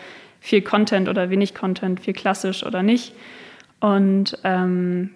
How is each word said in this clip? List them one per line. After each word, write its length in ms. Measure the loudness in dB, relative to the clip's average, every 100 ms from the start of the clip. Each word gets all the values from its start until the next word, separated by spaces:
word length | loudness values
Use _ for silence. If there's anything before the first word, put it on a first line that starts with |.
| -18 -20 -20 _
viel 220 | 0 0
Content 480 | 2 2 2 2 0
oder 220 | 0 0
wenig 240 | 0 0 -2
Content, 440 | -4 -2 -2 -4
viel 140 | -4
klassisch 500 | -4 -2 -2 -4 -4
oder 200 | -6 -2
nicht. 320 | 2 2 0 -14 -20 -20 -20 -20 -20 _
Und, 580 | 2 4 4 4 0 -2
ähm, 680 | -2 0 0 0 0 -2 -4